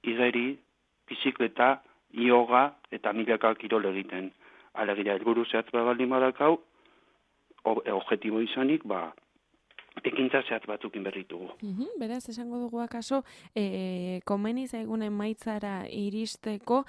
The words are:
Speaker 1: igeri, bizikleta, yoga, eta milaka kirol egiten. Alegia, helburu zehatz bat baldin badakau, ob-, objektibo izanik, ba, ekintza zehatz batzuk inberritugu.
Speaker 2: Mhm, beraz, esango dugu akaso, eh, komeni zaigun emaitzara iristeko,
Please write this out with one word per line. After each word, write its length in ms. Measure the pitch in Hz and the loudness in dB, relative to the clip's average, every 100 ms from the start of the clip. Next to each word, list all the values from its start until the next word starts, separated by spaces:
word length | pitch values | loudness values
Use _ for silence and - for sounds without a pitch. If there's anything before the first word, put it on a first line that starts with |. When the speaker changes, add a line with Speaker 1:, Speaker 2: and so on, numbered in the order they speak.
Speaker 1:
igeri, 560 | 117 117 123 120 123 139 _ _ _ _ - | -4 2 2 2 0 -4 _ _ _ _ -12
bizikleta, 720 | 120 139 131 117 - 127 131 - _ _ | -4 -2 0 0 4 4 4 -2 _ _
yoga, 640 | 117 123 123 120 123 143 - - | 0 6 6 8 6 4 0 -14
eta 220 | - 104 | -6 -2
milaka 420 | 104 110 110 113 110 | 0 0 2 2 2
kirol 300 | 107 110 98 | 0 0 2
egiten. 480 | 95 98 92 95 - - - - | -2 -4 -6 -8 -12 -20 -20 -12
Alegia, 420 | - 104 101 101 98 | -4 -2 0 0 0
helburu 300 | 110 113 113 | 2 2 2
zehatz 260 | 113 113 | 0 0
bat 140 | 120 120 | 0 2
baldin 240 | 123 123 | 2 2
badakau, 500 | 131 131 - 147 165 - _ _ _ _ _ _ _ _ _ | 4 2 4 4 4 0 _ _ _ _ _ _ _ _ _
ob-, 240 | - 110 - | 0 0 0
objektibo 560 | 98 - 110 110 110 | -2 0 -2 0 0
izanik, 400 | 113 - 131 156 | 0 0 2 2
ba, 240 | 110 95 82 - _ _ _ _ _ - - - 135 | 0 -4 -4 -10 _ _ _ _ _ -20 -20 -8 -4
ekintza 360 | - 131 139 127 | 0 2 2 0
zehatz 160 | 113 - | -4 -4
batzuk 280 | 104 107 101 | -8 -8 -6
inberritugu. 540 | 95 95 95 85 92 - | -6 -8 -10 -12 -12 -12
Speaker 2:
Mhm, 360 | 208 190 302 440 | -8 -6 -6 -6
beraz, 300 | 226 247 247 | -6 -6 -10
esango 280 | 226 240 240 | -10 -8 -6
dugu 200 | 240 233 | -6 -6
akaso, 440 | 233 233 226 269 262 - - | -6 -6 -2 -2 -2 -10 -8
eh, 680 | - 202 190 185 180 180 185 - | -2 -2 -2 -4 -4 -4 -4 -2
komeni 420 | 202 208 247 254 | -2 0 -2 -4
zaigun 340 | 233 220 220 | -6 -4 -4
emaitzara 840 | 214 208 214 214 - 214 208 196 - | -2 -2 -4 -4 -6 -4 -4 -6 -6
iristeko, 960 | - 202 208 220 - 220 208 - 247 | -4 -4 -4 -6 -6 -6 -6 0 2